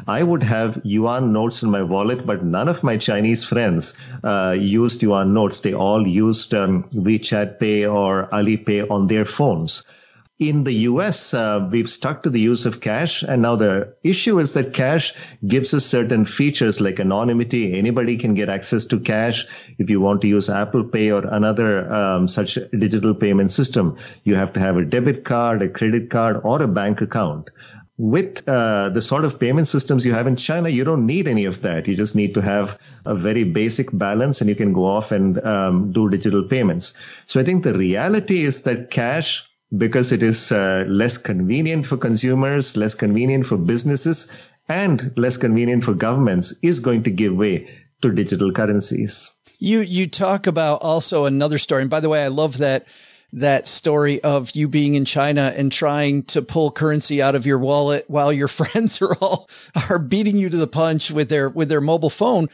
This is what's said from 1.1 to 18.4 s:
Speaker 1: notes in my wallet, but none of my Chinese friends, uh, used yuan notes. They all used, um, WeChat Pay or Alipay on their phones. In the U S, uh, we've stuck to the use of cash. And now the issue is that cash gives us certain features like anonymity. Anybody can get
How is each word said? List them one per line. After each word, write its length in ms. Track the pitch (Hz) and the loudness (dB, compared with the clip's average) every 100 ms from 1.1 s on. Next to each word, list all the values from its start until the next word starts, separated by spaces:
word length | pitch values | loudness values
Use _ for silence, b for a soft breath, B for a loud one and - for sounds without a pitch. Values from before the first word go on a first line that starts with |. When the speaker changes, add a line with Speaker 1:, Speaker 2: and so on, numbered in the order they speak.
| 123 127 | 0 0
Speaker 1:
notes 300 | 107 117 113 | 2 0 -2
in 80 | 113 | 0
my 120 | 101 | 0
wallet, 440 | 95 95 107 127 127 | 0 0 0 -2 -4
but 180 | 98 | -4
none 240 | 87 90 139 | -2 0 -2
of 160 | 165 | 0
my 140 | 139 110 | -2 -2
Chinese 440 | - 104 110 113 | 0 0 2 0
friends, 520 | - 113 110 82 - B B B | 0 0 2 0 -4 B B B
uh, 320 | - 101 92 92 | -2 0 0 0
used 440 | 101 110 120 117 | 2 2 2 2
yuan 300 | 110 98 95 | 2 2 4
notes. 280 | 104 101 - | 4 2 0
They 120 | 104 | -4
all 340 | 107 98 107 98 | 0 2 2 2
used, 460 | 90 110 110 - | 2 2 0 -2
um, 320 | 110 95 92 - | 0 2 0 -2
WeChat 640 | 110 95 107 - 107 101 - | -2 0 0 0 -2 -2 -2
Pay 280 | 110 104 104 | 0 2 2
or 420 | 104 98 95 95 | 2 2 0 0
Alipay 600 | 104 104 107 - 104 101 | 0 0 0 0 -2 0
on 160 | 104 98 | 0 2
their 180 | 110 | 2
phones. 580 | 104 - 143 85 80 - b b b b b - | 0 0 0 0 -4 -6 b b b b b -4
In 240 | 151 147 | 0 0
the 100 | 139 | 0
U 300 | 113 120 127 | 0 2 2
S, 320 | 202 160 - | 0 -4 -4
uh, 340 | 131 107 104 95 | -2 0 -2 0
we've 160 | 113 110 | -2 -2
stuck 340 | - 135 151 | -4 -6 -4
to 80 | 170 | -2
the 80 | 120 | 2
use 260 | 110 120 | 2 2
of 160 | 120 110 | -2 -4
cash. 440 | 110 110 165 - | -4 -2 -2 -4
And 180 | - 131 | -2 0
now 140 | 117 117 | 2 2
the 400 | 107 95 101 - | 2 0 -4 -4
issue 340 | 160 185 - 196 | -2 0 2 0
is 160 | 143 | 2
that 180 | 151 127 | -2 -2
cash 400 | 131 131 160 - B B B | 0 0 0 -2 B B B
gives 300 | 101 127 131 | 0 0 2
us 100 | 147 | -2
certain 400 | 135 127 113 117 | 0 0 2 2
features 560 | 107 - 147 143 113 101 | 0 2 0 2 0 2
like 200 | 98 95 | 0 0
anonymity. 760 | 95 98 120 117 117 120 104 92 | 0 2 2 0 0 0 0 0
Anybody 400 | 107 123 117 120 | 0 0 0 0
can 180 | 120 | 0
get 140 | 101 | 0